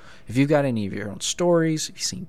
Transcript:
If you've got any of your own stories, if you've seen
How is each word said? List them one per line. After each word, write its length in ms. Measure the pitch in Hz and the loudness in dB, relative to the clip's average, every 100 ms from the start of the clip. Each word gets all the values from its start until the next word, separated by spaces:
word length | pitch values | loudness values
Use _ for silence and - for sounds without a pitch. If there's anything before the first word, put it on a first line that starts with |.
| - - - | -20 -18 -4
If 120 | 113 | 0
you've 100 | 143 | 4
got 160 | 151 | 4
any 220 | 139 113 101 | 2 0 -4
of 80 | |
your 160 | 104 104 | -6 -8
own 100 | 95 | -6
stories, 680 | - - 175 170 160 156 - | -6 0 4 4 4 0 -4
if 60 | - | -6
you've 60 | |
seen 220 | - 185 | -8 -6